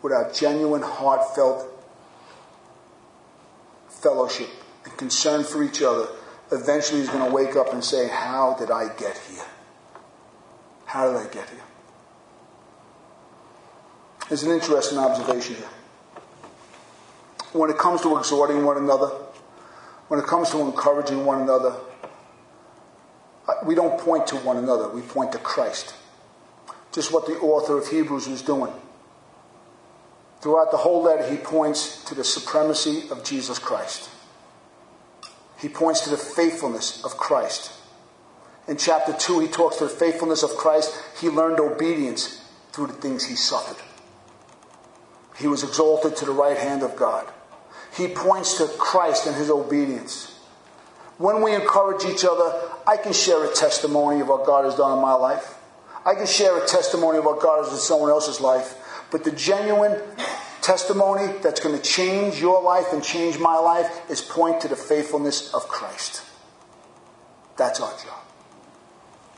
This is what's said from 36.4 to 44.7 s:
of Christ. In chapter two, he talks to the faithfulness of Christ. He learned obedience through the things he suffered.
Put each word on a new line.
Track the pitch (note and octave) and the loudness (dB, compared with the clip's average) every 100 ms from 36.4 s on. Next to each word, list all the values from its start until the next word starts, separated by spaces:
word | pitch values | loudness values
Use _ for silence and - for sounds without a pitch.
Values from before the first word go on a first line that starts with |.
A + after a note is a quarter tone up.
| E3 E3 C#3 A2+ - - | 2 2 -4 -4 -6 -6
of | C3 - | -10 -6
Christ. | - C#3 A2+ - - - - - - - - - - - - | 0 0 0 -6 -10 -18 -20 -20 -20 -20 -20 -20 -20 -16 -8
In | C#3+ | -2
chapter | - D#3 D#3+ | 2 2 2
two, | - - F3 | -2 0 2
he | D#3 | 0
talks | - E3 - | 2 2 2
to | |
the | D3 | -4
faithfulness | - E3+ E3 D#3+ D#3 | 2 2 2 0 0
of | D3+ - | 0 2
Christ. | D#3+ D#3 D3+ - - - | 4 4 2 -6 -14 -4
He | E3 | -2
learned | D3+ E3 D#3 | 2 2 2
obedience | D3+ D3+ D#3+ D#3+ C3 A2+ - - - - - | 0 0 0 0 -2 -4 -8 -10 -20 -20 -18
through | - C#3 | -8 -8
the | |
things | - C#3 B2+ | -6 -6 -6
he | - B2 | -6 -2
suffered. | - - - - - - - - - - - - - | -2 -2 -6 -12 -18 -20 -20 -20 -20 -20 -20 -20 -20